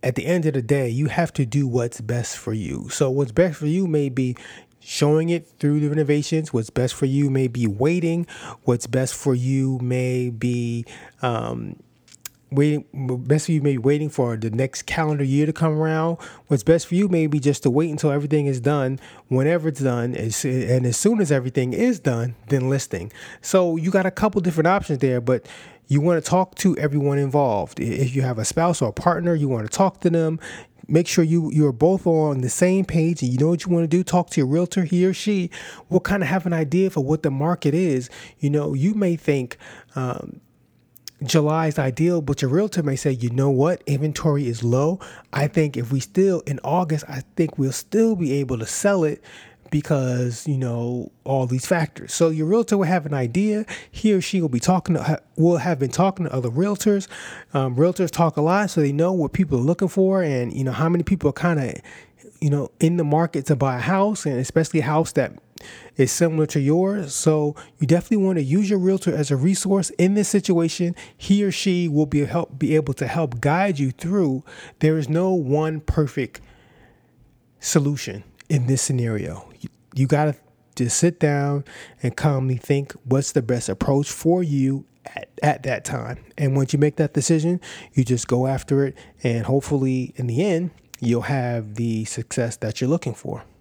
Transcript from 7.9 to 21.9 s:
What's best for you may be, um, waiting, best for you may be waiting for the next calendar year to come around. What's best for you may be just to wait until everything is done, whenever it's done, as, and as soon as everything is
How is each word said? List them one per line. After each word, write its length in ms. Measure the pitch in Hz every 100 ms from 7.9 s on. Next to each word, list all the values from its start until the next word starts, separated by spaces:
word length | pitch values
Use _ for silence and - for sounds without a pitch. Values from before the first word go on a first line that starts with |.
| 175 165 170 170 - - -
What's 220 | - 120 -
best 280 | 131 131
for 200 | - -
you 440 | 127 127 135 135 131
may 520 | 123 127 127 127 123
be, 560 | 113 123 120 120 117 113 - - _
um, 560 | 127 117 - 60 113 - - _ _ - - _ _
waiting, 360 | 139 147 147 -
best 520 | 143 127 127 123 151 -
for 60 |
you 80 | 156
may 120 | 143
be 60 | 135
waiting 300 | 120 147 151
for 300 | - 123 113
the 120 | 110
next 360 | 110 131 - -
calendar 360 | - 156 151
year 220 | 135 139
to 80 | 151
come 220 | 156 160
around. 420 | 156 160 160 160 165 - - _
What's 160 | 143
best 240 | - 165 -
for 80 |
you 140 | 175 202
may 180 | 175 156
be 120 | 147
just 240 | 135 139
to 60 | 139
wait 200 | 127 165
until 200 | 147 151
everything 360 | 143 143 151 143
is 120 | 131
done, 400 | 120 147 131 135 - - _
whenever 400 | 127 139 170 156
it's 140 | 135
done, 340 | 135 120 120 123
as, 300 | 113 107 147
and 400 | 131 113 127 123
as 100 | 117
soon 240 | 208 226
as 100 | 175
everything 440 | 143 127 123 123
is 260 | 123 240